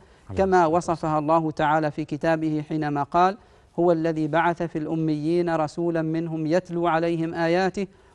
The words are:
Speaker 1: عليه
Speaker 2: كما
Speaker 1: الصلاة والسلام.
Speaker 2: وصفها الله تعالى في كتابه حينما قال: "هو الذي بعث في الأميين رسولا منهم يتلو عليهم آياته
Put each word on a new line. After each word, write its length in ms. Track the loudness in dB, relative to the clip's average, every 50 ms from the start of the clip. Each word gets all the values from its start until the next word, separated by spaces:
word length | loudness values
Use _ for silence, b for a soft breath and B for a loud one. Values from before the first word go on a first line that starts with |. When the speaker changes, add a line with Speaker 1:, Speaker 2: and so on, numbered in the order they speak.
| b b b b b b
Speaker 1:
عليه 80 | -2 0
Speaker 2:
كما 180 | 2 4 4
Speaker 1:
الصلاة 120 | 4 4 4
والسلام. 280 | 2 2 0 -2 -4 -2
Speaker 2:
وصفها 200 | -2 -2 -2 0
الله 320 | 0 2 2 2 2 0
تعالى 400 | -2 0 0 2 2 2 0 -2
في 140 | -4 -6 -8
كتابه 600 | -6 -6 -2 0 0 0 0 0 -2 -2 -4 -4 -4
حينما 340 | -4 -4 -2 -2 -2 -2
قال: 360 | -2 0 2 4 4 4 2 -2 b b b b b b b 0
"هو 140 | 2 4
الذي 360 | 4 2 2 -2 -2 -2 -2 0
بعث 340 | 2 2 2 2 0 -2
في 160 | -4 -6 -6 -6
الأميين 760 | -6 -4 -2 -2 0 0 -2 -2 -2 0 0 0 0 0 0
رسولا 460 | -2 -2 -2 -4 -4 -2 -2 -2 -2
منهم 440 | -2 -2 -2 -4 -4 -4 -4 -4 -2
يتلو 400 | 0 0 0 0 -2 -4 -2 0
عليهم 480 | 0 0 0 0 0 -2 -2 -4 -4 -2
آياته 520 | -2 0 0 2 2 0 0 -2 -4 -6 -8 b b b b